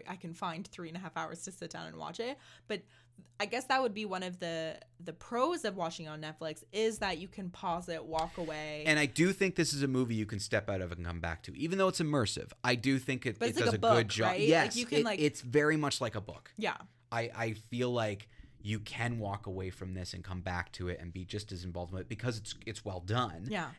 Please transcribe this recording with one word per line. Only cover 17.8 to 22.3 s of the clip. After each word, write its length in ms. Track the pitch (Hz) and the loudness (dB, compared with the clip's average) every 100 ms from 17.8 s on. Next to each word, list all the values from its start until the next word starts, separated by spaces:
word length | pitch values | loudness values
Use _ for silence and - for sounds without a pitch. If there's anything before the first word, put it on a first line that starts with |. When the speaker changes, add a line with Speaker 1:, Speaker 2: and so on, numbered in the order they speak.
| 123 | 2
Speaker 2:
like 360 | 120 110 101 - - - - | 2 0 -2 -10 -20 -20 -10
you 140 | 104 107 | -4 -4
can 400 | 104 - 120 117 | -4 -2 -2 -2
walk 300 | 101 101 101 | -4 -4 -6
away 220 | 95 92 | -4 -6
from 220 | - 92 | -6 -8
this 220 | 92 90 | -6 -6
and 80 | 90 | -8
come 180 | 95 92 | -6 -6
back 300 | 87 87 - | -2 -2 -4
to 180 | - 87 | -4 -4
it 120 | 87 | -4
and 120 | 87 | -6
be 120 | 92 | -8
just 260 | 87 101 101 | -6 -6 -6
as 140 | 90 | -8
involved 280 | 90 87 87 | -6 -6 -6
with 100 | 92 | -6
it 60 | 87 | -6
because 300 | 104 123 | -4 -2